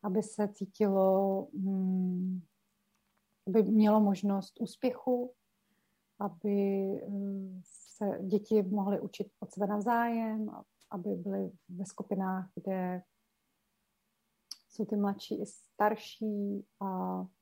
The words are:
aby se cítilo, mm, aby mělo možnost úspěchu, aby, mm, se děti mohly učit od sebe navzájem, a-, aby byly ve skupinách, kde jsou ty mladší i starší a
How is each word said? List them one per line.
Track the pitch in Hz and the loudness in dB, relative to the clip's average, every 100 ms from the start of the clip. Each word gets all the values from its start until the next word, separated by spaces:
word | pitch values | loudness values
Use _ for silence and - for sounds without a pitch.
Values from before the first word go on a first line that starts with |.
aby | 208 190 | 0 -2
se | 214 - 208 | -2 -2 -4
cítilo, | - 196 - 208 196 190 190 196 190 - | -2 -10 0 2 6 6 6 4 0 -4
mm, | 196 190 190 185 185 185 180 185 185 170 _ _ _ _ _ _ _ _ _ - | -4 -2 0 0 0 0 0 -2 -4 -8 _ _ _ _ _ _ _ _ _ 0
aby | 202 | 4
mělo | 202 214 214 214 | 6 6 8 8
možnost | 208 185 202 196 185 - | 6 4 0 0 -4 -8
úspěchu, | 220 - 254 247 - 247 247 - _ _ _ _ _ _ _ _ | -8 -2 -4 -2 -2 -2 -2 -10 _ _ _ _ _ _ _ _
aby, | 202 196 208 202 196 196 196 196 - | -6 -4 0 2 2 2 0 -4 -4
mm, | 202 196 196 190 185 | -6 -4 -6 -8 -12
se | - - - - 208 - | -16 -20 -20 -4 -2 -2
děti | 190 202 208 214 | 0 0 4 2
mohly | 185 202 196 196 | 4 0 0 0
učit | - - 196 _ | -2 -8 -10 _
od | 185 | -14
sebe | - 196 | -4 -2
navzájem, | 208 208 233 233 233 226 220 214 | 0 2 2 2 0 -2 -2 -6
a-, | - - _ _ | -8 -18 _ _
aby | 190 180 | -8 -4
byly | 185 175 196 190 190 _ | -4 -4 -4 -4 -8 _
ve | 180 190 | -10 -10
skupinách, | - 208 190 190 185 185 | -8 -4 -2 -2 -2 -6
kde | - 190 190 180 180 - _ _ _ _ _ _ _ _ _ _ _ _ _ _ - _ | -8 -4 -2 -2 -4 -10 _ _ _ _ _ _ _ _ _ _ _ _ _ _ -20 _
jsou | - | -8
ty | 214 208 | -4 0
mladší | 202 196 - 220 | -2 -2 -6 -6
i | 208 | -6
starší | - _ - 208 214 - - 220 208 202 202 202 _ | -10 _ 0 2 2 -8 -8 -4 -2 -2 -4 -8 _
a | 196 185 185 185 185 _ | -6 -4 -4 -4 -8 _